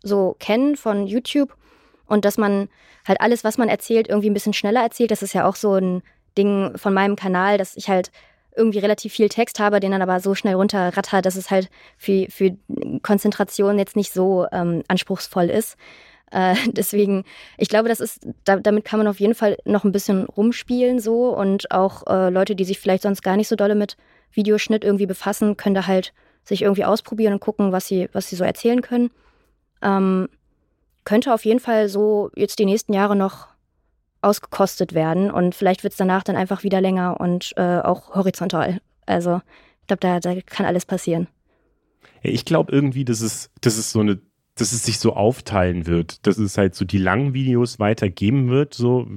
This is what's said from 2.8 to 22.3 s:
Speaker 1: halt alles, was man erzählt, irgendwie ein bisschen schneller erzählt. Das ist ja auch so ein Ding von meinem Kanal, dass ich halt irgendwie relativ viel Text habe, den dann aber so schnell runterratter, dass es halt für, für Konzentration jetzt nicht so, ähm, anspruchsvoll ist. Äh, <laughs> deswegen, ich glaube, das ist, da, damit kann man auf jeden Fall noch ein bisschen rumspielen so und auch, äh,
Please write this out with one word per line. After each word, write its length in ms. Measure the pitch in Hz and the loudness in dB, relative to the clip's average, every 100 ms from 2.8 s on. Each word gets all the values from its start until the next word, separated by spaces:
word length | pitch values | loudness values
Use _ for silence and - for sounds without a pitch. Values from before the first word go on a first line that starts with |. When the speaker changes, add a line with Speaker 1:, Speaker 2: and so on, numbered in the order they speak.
| _ _ - | _ _ -2
Speaker 1:
halt 140 | 190 | 2
alles, 240 | 220 240 | 2 0
was 140 | 214 240 | 0 0
man 100 | 226 | 0
erzählt, 400 | - - 226 - | 0 0 0 2
irgendwie 220 | 208 208 | 0 0
ein 40 | |
bisschen 200 | 202 214 | 0 -2
schneller 260 | 208 202 240 | -2 0 0
erzählt. 280 | 233 - 233 | 0 0 -2
Das 120 | 214 | -2
ist 120 | 196 | -2
ja 120 | 185 180 | 0 0
auch 100 | 196 | 0
so 180 | 208 | 0
ein 280 | 190 185 180 - _ _ - | 2 0 -4 -8 _ _ 0
Ding 340 | 202 196 190 - | 0 0 -2 -2
von 180 | 202 | 0
meinem 220 | 190 202 202 | 2 2 0
Kanal, 420 | 196 185 190 202 | -2 0 2 0
dass 180 | 190 - | -2 -8
ich 120 | - | -2
halt 220 | 185 185 _ _ _ _ - | 0 -2 _ _ _ _ 0
irgendwie 220 | 226 202 | 0 2
relativ 340 | 208 208 208 | 0 0 -2
viel 160 | - 208 | 0 0
Text 300 | - 240 - | 2 -2 0
habe, 200 | 208 208 | 2 2
den 100 | 190 | 2
dann 100 | 190 | 0
aber 180 | 185 185 | 0 0
so 140 | 196 196 | 0 0
schnell 180 | 214 | 0
runterratter, 680 | 185 202 202 180 196 - 196 | 2 2 0 0 -2 -2 0
dass 120 | 185 185 | 0 -2
es 140 | - | -2
halt 200 | 190 190 - - _ | 0 -2 -6 -20 _
für, 280 | - 190 185 | 0 0 0
für 260 | - 190 185 - - - 131 | 0 0 0 -8 -8 -6 -4
Konzentration 760 | - 202 214 - 196 - 202 202 | 0 0 2 0 -2 0 2 2
jetzt 180 | 196 208 | 0 -2
nicht 160 | 196 | -2
so, 340 | 185 185 185 - | 0 2 2 0
ähm, 300 | 180 175 165 - | -2 -2 -2 0
anspruchsvoll 600 | 202 - 190 - 185 175 | 0 -2 -6 -4 0 0
ist. 300 | 214 - - - - - _ _ | 0 -2 -8 -20 -20 -20 _ _
Äh, 240 | 190 185 | -2 2
<laughs> 120 | 202 240 | 2 0
deswegen, 520 | - 196 208 202 196 - - - - | -2 -2 0 2 0 -4 -16 -14 -6
ich 100 | - | 0
glaube, 200 | 214 233 | 2 2
das 100 | 226 | 0
ist, 300 | 226 - - - | -4 -8 -16 -4
da, 120 | - 196 | 0 2
damit 280 | 208 208 | 2 0
kann 140 | - 220 | 0 0
man 100 | 214 | 0
auf 100 | 196 | 2
jeden 160 | 202 | 0
Fall 220 | 233 208 - | 2 0 0
noch 180 | - 202 | 0 0
ein 80 | 202 | 2
bisschen 340 | 196 - 190 - | 0 0 0 -2
rumspielen 720 | - 220 - - 247 247 254 | 0 0 0 -2 0 2 0
so 300 | 214 233 247 - | 0 0 0 0
und 360 | 196 196 - | 0 0 0
auch, 340 | 185 190 - - | 0 0 -2 -2
äh, 240 | 190 185 | 2 2